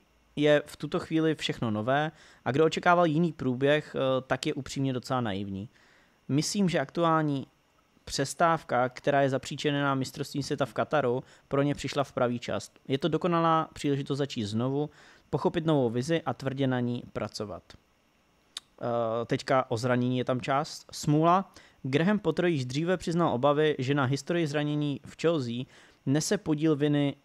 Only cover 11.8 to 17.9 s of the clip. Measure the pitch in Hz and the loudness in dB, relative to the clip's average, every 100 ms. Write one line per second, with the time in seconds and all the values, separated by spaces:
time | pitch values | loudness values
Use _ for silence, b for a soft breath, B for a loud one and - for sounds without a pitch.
11.8 | 139 143 135 - 123 120 - 101 - - | -4 -2 -2 0 0 -2 -4 -6 -8 -14
12.8 | - 135 170 156 180 170 165 160 156 - | -4 -2 0 0 2 2 4 2 0 -2
13.8 | 147 139 139 139 135 123 101 110 131 139 | -2 0 -2 -4 -4 -4 -2 0 0 -2
14.8 | 147 B B B B 143 185 175 160 147 | -4 B B B B -2 0 0 2 2
15.8 | 120 120 135 165 - - 135 135 131 123 | 2 0 -2 -2 -2 -4 -4 -2 0 0
16.8 | 120 120 - 113 104 - 104 85 - - | -2 -4 -8 -8 -6 -8 -10 -10 -16 -20
17.8 | _ | _